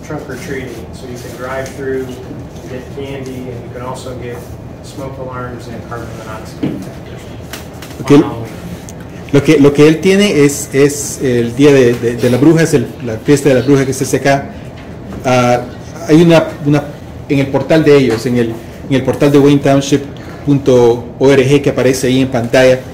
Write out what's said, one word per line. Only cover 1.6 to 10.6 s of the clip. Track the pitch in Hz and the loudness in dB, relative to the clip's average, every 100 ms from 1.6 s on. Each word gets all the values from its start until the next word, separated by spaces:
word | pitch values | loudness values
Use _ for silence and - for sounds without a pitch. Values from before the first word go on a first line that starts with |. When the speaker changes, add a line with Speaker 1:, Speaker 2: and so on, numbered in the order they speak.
| 131 - | -10 -8
Speaker 1:
through | 135 131 | -6 -6
and | 127 123 123 139 - - 135 | -6 -10 -12 -14 -14 -16 -14
get | 127 127 139 | -14 -12 -12
candy, | 139 135 127 127 127 | -10 -10 -10 -10 -10
and | 123 | -12
you | - | -12
can | 127 | -12
also | 123 127 131 123 | -10 -10 -12 -12
get | 120 120 - - - - | -10 -12 -14 -16 -16 -16
smoke | - - 170 - | -16 -12 -12 -10
alarms | 127 123 123 120 120 | -12 -10 -10 -12 -12
and | 117 - | -14 -12
carbon | 117 - - | -12 -12 -14
monoxide | 185 - 165 - | -14 -14 -14 -6
detectors | - - - - - - - - - - - - - - | -6 -6 -10 -14 -16 -16 -16 -16 -14 -14 -14 -16 -16 -12
Speaker 2:
Ok. | 131 | 4
Speaker 1:
on | 143 | 4
Halloween. | - - - - - - - - - - - | 4 -6 -10 -12 -12 -14 -14 -16 -16 -16 0
Speaker 2:
Lo | 139 | 0
que, | 147 147 | 4 6
lo | 139 | 4
que | 143 147 | 6 6
él | 160 | 6
tiene | 185 196 208 151 | 2 4 4 4
es, | 143 143 | 2 2